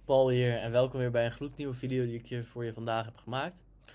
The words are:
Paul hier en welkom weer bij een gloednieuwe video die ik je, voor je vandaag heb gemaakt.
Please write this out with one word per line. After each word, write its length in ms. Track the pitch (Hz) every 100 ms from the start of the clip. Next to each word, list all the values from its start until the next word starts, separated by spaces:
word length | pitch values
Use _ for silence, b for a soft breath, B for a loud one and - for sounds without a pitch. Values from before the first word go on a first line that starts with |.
Paul 240 | - 135 131
hier 280 | 123 123 117
en 140 | 117
welkom 280 | 120 131 131
weer 120 | 123
bij 140 | 120
een 80 | 117
gloednieuwe 420 | - 143 - 143
video 300 | 127 131 127
die 140 | 120 117
ik 80 | -
je, 180 | 123
voor 200 | 117 120
je 80 | 117
vandaag 320 | 113 113 113
heb 120 | 113 -
gemaakt. 480 | - 127 165 - - - B